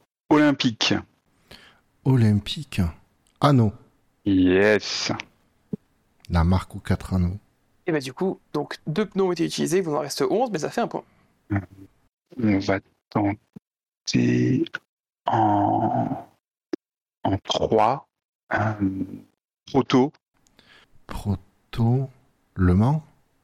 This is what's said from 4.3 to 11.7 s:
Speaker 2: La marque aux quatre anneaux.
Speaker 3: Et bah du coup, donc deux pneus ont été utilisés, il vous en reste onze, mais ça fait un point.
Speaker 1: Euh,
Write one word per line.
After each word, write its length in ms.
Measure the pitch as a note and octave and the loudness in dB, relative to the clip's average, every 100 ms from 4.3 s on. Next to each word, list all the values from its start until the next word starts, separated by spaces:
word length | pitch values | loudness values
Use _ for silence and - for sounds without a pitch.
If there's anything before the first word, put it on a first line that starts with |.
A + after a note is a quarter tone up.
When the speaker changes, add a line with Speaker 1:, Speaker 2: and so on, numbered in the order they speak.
| F#2+ F#2 F#2+ G#2 G2+ - - - - - _ _ _ - - _ _ _ _ - | 4 4 6 6 4 0 -8 -6 -8 -10 _ _ _ -14 -14 _ _ _ _ -4
Speaker 2:
La 160 | F2 | 0
marque 320 | E2 F#2 - G2 | 2 0 -2 -12
aux 20 | |
quatre 360 | - F#2+ - | -6 -6 -2
anneaux. 220 | F#2 F2 G2 _ _ _ _ - | -2 -2 -4 _ _ _ _ -4
Speaker 3:
Et 60 | |
bah 80 | D3+ | -4
du 120 | C3 | -4
coup, 260 | - F#3+ - _ | -4 -4 -4 _
donc 260 | D3 C#3 - - | -8 -6 -10 -6
deux 200 | D#3 G#3+ | -4 -2
pneus 180 | F#3 | -2
ont 80 | F#3+ | -2
été 120 | E3+ | 0
utilisés, 340 | D#3+ - C#3+ F#3 | -4 -2 -2 0
il 40 | |
vous 120 | E3+ | 0
en 60 | C#3+ | -4
reste 220 | C#3+ - C#3 | -4 -4 -2
onze, 200 | F#3+ B3+ | 0 -2
mais 60 | F3 | -4
ça 100 | C#3+ | -4
fait 100 | B3 | -4
un 40 | G3+ | -4
point. 160 | - - _ _ _ - | -6 -12 _ _ _ -6
Speaker 1:
Euh, 60 | G2+ F2+ | -6 -6